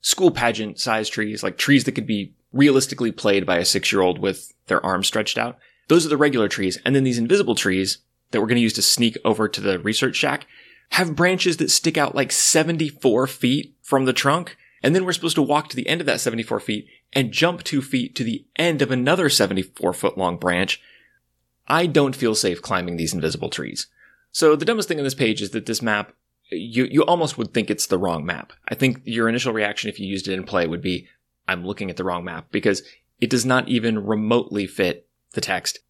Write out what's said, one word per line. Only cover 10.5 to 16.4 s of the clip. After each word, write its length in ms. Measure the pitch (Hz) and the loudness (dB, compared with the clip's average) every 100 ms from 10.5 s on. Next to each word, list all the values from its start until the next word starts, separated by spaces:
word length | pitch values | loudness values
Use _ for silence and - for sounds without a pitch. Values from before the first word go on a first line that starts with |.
| - - - _ | -20 -20 -20 _
have 240 | - 180 | -2 -2
branches 420 | 151 180 185 185 165 | 2 2 2 0 0
that 140 | 160 | 0
stick 260 | - - 160 | 2 2 0
out, 180 | 147 | 0
like, 180 | - 131 | 0 -2
seventy-four 920 | - - 165 156 165 151 - 131 113 131 | 0 2 4 2 0 -2 0 2 2 0
feet 480 | - 123 139 - _ | 0 0 0 -4 _
from 240 | - 139 | -2 0
the 80 | 131 | 2
trunk. 440 | - 139 156 170 - _ _ | 2 2 0 -2 -16 _ _
And 120 | - | 2
then 100 | 175 | 2
we're 80 | 185 | 2
supposed 240 | 180 170 165 | -2 -2 0
to 60 | |
walk 260 | 131 147 - | 2 2 0
to 60 | 127 | -6
the 120 | - | -2
end 120 | 165 | -2
of 40 | 170 | 0
that 140 | 113 | 0
seventy-four 400 | - 113 | -2 -4